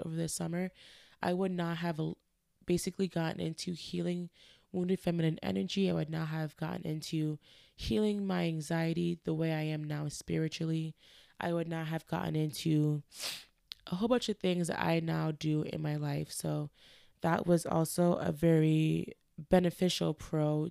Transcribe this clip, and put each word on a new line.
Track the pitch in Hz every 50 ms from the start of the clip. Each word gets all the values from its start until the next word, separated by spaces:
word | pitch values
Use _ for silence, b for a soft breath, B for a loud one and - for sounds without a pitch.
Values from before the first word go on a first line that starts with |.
| -
over | 170 160
the | 165 165 160
summer, | - - 170 165 170 175 185 185 B B B B B B B B B B -
I | 175 180
would | 180 190 190 185
not | 170 170 165 170
have | 165 170 170 160 151
l-, | 160 160 - _ _ _ _ _ _ _ _ _ -
basically | - 175 170 - 190 180 - 196
gotten | 175 - 170 165 160 - -
into | 175 160 160 - - 180 175
healing | 156 - - - 175 170 175 175 180 175 175 B B B B B B B B -
wounded | 185 180 180 190 -
feminine | - 175 170 170 160 160 160 - -
energy. | - 190 196 196 180 - 196 196 180
I | 170
would | 165 156 147
not | 160 160 160
have | 156 156 160 156 151 -
gotten | - 160 160 180 - -
into | 160 156 156 151 - - 160 156 156 151 151 B B B B B B B
healing | B - - 226 214 214 214 208 202 202
my | 190 185 180 175
anxiety | 165 160 160 151 - 165 165 165 165 165 170 175 170 170 165 -
the | - 160
way | 156 160 160 160
I | 156 156
am | 156 156 156 151
now | 151 151 147 151 147
spiritually. | - - - - 165 160 160 156 - - 165 160 160 160 160 160 156 B B B B B B B B B
I | - 175 170
would | 170 170 165
not | 165 165 160
have | 156 160 160 - -
gotten | 165 170 180 165 156
into | 156 156 151 151 - - 160 156 151 151 151 151 147 - B B B B B B B B B B _ _ - - _ -
a | - 180
whole | 180 220 226
bunch | 247 240 - -
of | 208 -
things | - 185 180 180 170
that | 156 - - -
I | - 165 165
now | 165 165 160 160 156 160
do | 156 147 - 156 151 151 156
in | - - 156
my | 156 151 151
life. | 151 147 147 143 151 156 - -
So | - - 156 151 151 151 151 B B B B B B B B B B
that | - 170 165 - -
was | 165 175 165 -
also | - - 165 160 - - - 175 175 175
a | - - 175 160
very | 147 170 165 165 160 156 156 156 156 156 160 160 82 - - - _ _ _ _ - 151 -
beneficial | 185 180 180 175 - - 185 180 - - 170 165 156
pro | - - - - 156 151 151 151 151 156 170